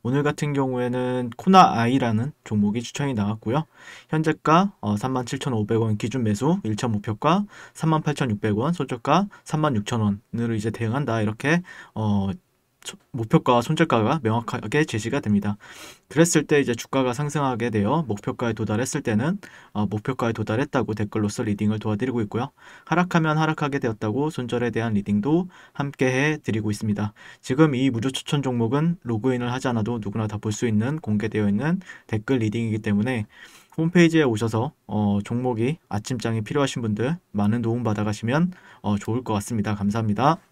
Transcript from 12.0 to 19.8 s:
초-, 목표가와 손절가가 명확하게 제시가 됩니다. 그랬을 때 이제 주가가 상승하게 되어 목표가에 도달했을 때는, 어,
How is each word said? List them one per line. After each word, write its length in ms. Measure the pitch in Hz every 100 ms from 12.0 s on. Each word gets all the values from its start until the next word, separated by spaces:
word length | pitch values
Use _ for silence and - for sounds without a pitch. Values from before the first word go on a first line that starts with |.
| 107 101 98 90 _ _ _ _
초-, 140 | - - _
목표가와 500 | 127 110 - - 120
손절가가 600 | 117 156 165 120 107 156
명확하게 600 | 110 117 117 123 110 147
제시가 340 | 156 110 113 135
됩니다. 380 | 107 104 101 104 - - - - _
그랬을 400 | 143 170 156 -
때 140 | 147
이제 120 | 123
주가가 380 | 117 - 135 127
상승하게 600 | 120 147 151 135 120 117
되어 340 | 107 101 151 135
목표가에 460 | 101 - - 120
도달했을 480 | 110 107 107 131 151
때는, 360 | 127 107 143 202 - - -
어, 120 | -